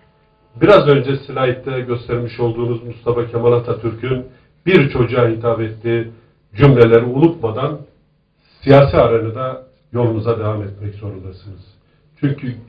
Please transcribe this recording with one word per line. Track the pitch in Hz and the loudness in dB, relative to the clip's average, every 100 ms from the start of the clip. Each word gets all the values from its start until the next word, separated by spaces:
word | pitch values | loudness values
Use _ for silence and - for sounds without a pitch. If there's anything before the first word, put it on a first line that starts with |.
| _ _ _ _ _ - | _ _ _ _ _ -2
biraz | 170 196 147 | 6 6 6
önce | 139 123 139 | 2 2 -4
slaytta | - 135 131 117 139 131 | -6 -4 -2 -2 -6 -6
göstermiş | 120 117 - 120 120 - | -6 -6 -6 -6 -6 -4
olduğunuz | 120 113 120 117 | -4 -2 -4 -6
Mustafa | 120 107 - 120 113 | -8 -12 -4 -4 -2
Kemal | 117 120 | -2 2
Atatürk'ün | 120 120 - 113 110 127 131 - - _ _ 165 | 2 0 -6 -6 -6 -6 -6 -6 -18 _ _ 2
bir | 185 135 | 2 2
çocuğa | 135 113 123 113 | 0 0 2 0
hitap | 113 120 113 | 0 -2 -2
ettiği | 110 110 117 117 117 - _ _ _ - | -4 -6 -4 -2 -4 -12 _ _ _ 0
cümleleri | 143 123 117 117 123 | 2 6 6 6 2
unutmadan | 131 165 170 - 139 - - - _ _ _ _ _ _ _ | 2 2 2 -6 -4 -6 -8 -14 _ _ _ _ _ _ _
siyasi | 139 139 139 170 | 4 6 6 4
arenada | 117 113 110 117 131 131 - _ _ | 2 2 -2 -6 -8 -8 -16 _ _
yolunuza | 120 113 110 113 110 | -2 -2 -2 -2 -2
devam | 107 107 | -2 -4
etmek | 101 - 101 - | -8 -10 -12 -12
zorundasınız. | 101 95 92 90 104 92 - _ _ _ _ - | -12 -12 -16 -18 -20 -20 -20 _ _ _ _ -6
Çünkü | 143 139 127 107 | -4 -4 -8 -12